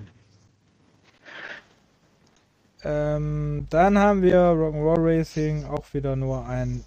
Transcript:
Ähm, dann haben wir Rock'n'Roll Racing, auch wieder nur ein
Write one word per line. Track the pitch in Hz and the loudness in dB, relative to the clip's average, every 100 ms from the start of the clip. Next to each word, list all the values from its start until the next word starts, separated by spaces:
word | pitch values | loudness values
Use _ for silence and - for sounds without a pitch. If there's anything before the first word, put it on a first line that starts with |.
| 104 _ _ _ _ _ _ _ _ _ _ _ - - - - - _ _ _ _ _ _ _ _ _ _ _ | -6 _ _ _ _ _ _ _ _ _ _ _ -20 -18 -16 -18 -20 _ _ _ _ _ _ _ _ _ _ _
Ähm, | 151 147 151 151 151 151 147 147 143 | -6 -4 -4 -4 -4 -4 -4 -6 -2
dann | 156 190 202 | 2 4 4
haben | 208 202 | 4 4
wir | 180 180 | 4 6
Rock'n'Roll | 175 160 160 151 156 165 165 165 | 4 4 0 0 0 2 2 0
Racing, | 160 156 151 151 | -2 -4 -4 -4
auch | 139 147 - | -6 -10 -6
wieder | 143 139 | -6 -4
nur | 135 131 131 120 | -4 -4 -6 -6
ein | 127 123 123 | -6 -4 -6